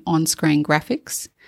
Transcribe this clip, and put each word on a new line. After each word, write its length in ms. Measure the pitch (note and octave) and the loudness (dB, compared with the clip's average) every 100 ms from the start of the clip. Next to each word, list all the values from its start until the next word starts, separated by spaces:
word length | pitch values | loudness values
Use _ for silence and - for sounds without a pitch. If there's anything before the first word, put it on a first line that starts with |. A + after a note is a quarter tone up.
| - | 0
on-screen 560 | E3 D#3+ - D#3+ D3 | 0 0 0 2 2
graphics. 680 | D3 D3+ - C#4 - - - _ | 2 0 0 -6 -6 -12 -12 _